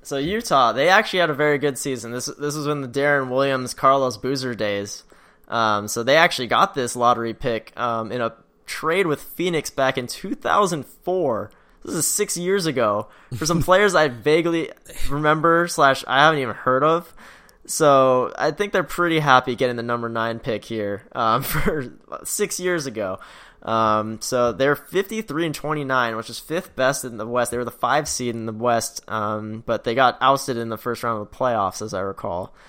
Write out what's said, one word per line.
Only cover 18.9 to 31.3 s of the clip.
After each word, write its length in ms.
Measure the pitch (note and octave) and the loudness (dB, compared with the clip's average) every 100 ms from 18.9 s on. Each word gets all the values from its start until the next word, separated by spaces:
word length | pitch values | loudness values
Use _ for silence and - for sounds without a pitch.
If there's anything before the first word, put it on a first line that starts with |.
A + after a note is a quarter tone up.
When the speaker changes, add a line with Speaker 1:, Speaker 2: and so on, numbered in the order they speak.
| - F3 D#3+ | -2 0 2
Speaker 1:
happy 380 | D3 B2+ B2+ A#2+ | 6 6 4 0
getting 200 | B2+ A#2+ | 0 -2
the 60 | |
number 260 | A#2 A#2+ A#2 | -4 -4 -4
nine 300 | A#2 A2+ A2+ | -4 -4 -4
pick 260 | - G#2 | -6 -6
here, 380 | - A2+ G2+ G2+ - | -4 -6 -4 -6 -8
um, 300 | C3 A2+ A#2 | -2 0 2
<laughs> 0 | |
for 500 | - - G#3 D#3 B2 - _ C#2 | 0 0 0 -2 -6 -14 _ -12
six 360 | - - G3+ - | -8 -4 -4 -2
years 260 | F3+ E3+ C3+ | -2 -2 -4
ago. 320 | A2 G2 F#2+ - - - _ | -6 -6 -6 -12 -20 -20 _
Um, 580 | - A2+ A2 G#2+ G#2+ A2 | -4 0 2 2 -2 -8
so 320 | - B2+ A#2+ | -4 0 0
they're 240 | G2 C3+ C#3+ | 2 2 0
fifty-three 680 | - E3+ G3 A3 A3 C#3+ E3 | -2 -4 -2 -6 -6 -4 -4
and 80 | |
twenty-nine, 600 | C#3+ D3 D#3 C3+ C3 A#2 A2 | -4 -4 -4 0 0 0 -4
which 140 | A2+ | -8
is 80 | A2+ | -14
fifth 380 | - E3 - - | -6 -6 -6 0
best 280 | C3 C#3 | 0 0
in 120 | C3 A2+ | -6 -8
the 100 | A2+ | -4
West. 240 | B2 A#2+ | -2 -2
They 60 | A#2+ | -4
were 80 | |
the 80 | A#2 | -6
five 340 | - B2 C#3 D3 | -4 0 0 0
seed 300 | - B2 A#2 | -4 -4 -4
in 100 | A2+ | -8
the 60 | |
West, 500 | G#2+ A#2+ A#2 - - - | -2 0 0 0 -10 -8
um, 540 | A2 G#2 G#2+ G#2+ A2 - | -4 -2 -4 -8 -10 -4
but 160 | A2 | -4
they 120 | - A#2 | -2 2
got 220 | C3 - | 2 4
ousted 360 | C3 C#3 - A#2 | 2 2 0 -6
in 120 | A2+ | -6
the 100 | A2 | -6
first 240 | B2 A#2 | -6 -4
round 180 | A#2+ A2 | -4 -4
of 80 | G#2 | -8